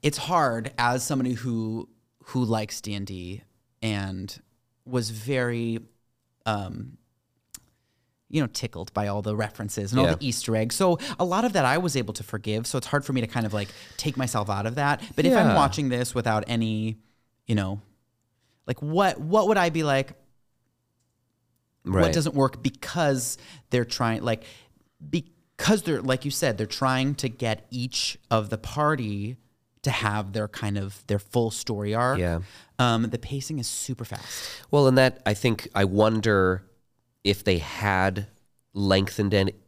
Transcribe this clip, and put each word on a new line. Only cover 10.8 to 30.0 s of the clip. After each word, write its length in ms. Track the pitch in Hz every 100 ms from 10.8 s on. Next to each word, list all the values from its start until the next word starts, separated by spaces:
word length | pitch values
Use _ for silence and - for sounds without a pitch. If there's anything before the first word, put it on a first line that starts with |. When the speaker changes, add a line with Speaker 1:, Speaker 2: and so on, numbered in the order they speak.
| 185 170 - -
Speaker 1:
a 40 | 180
lot 200 | 185 240
of 80 |
that 120 | 190 131
I 120 | 151
was 180 | 180 135
able 200 | 107 104
to 80 |
forgive. 420 | - 107 107 107 117
So 140 | 131
it's 80 | -
hard 180 | 147 139
for 80 |
me 80 | 131
to 60 | 110
kind 180 | 123 107
of, 80 |
like, 140 | 104 101 - - -
take 200 | 151 131
myself 320 | 127 117 104
out 160 | 101 101
of 80 |
that. 280 | 123 143 147 220 -
But 100 | 262
if 100 | 240
I'm 120 | -
Speaker 2:
Yeah. 60 | 131
Speaker 1:
watching 340 | 139 - 139
this 260 | 123 123 123
without 280 | 113 107 -
any, 500 | 117 113 110 110 110 _ _ _ _ -
you 80 |
know, 280 | 107 95 101 - _ _ _ _ _ _ _ -
like, 160 | 127
what, 380 | 147 160 190 -
what 280 | 156 208 196
would 80 | 202
I 120 | 175
be 140 | 160
like, 300 | 151 135 135 - _ _ _ _ _ _ _ _ _ _ _ _ _ _ _ _
Speaker 2:
Right. 180 | - 95
Speaker 1:
what 100 | 165
doesn't 220 | 160 147 139
work 260 | 135 -
because 760 | 135 - - 175 151 135 120 - - - _
they're 140 | 123 120
trying, 380 | - 120 113
like, 200 | 117 110 - - _ _ _ _ 147
because 720 | 170 - _ _ - 165 214
they're, 200 | 165 135
like 240 | 131 131 123
you 60 |
said, 260 | - 147 104
they're 100 | 107
trying 480 | - 135 131 135 143
to 140 | 131
get 360 | 113 117 110 -
each 460 | 127 127 - - - _
of 200 | 113 104
the 80 | 110
party 800 | - 147 151 151 110 101 104 123 _ _ _ _
to 80 | -
have 440 | 113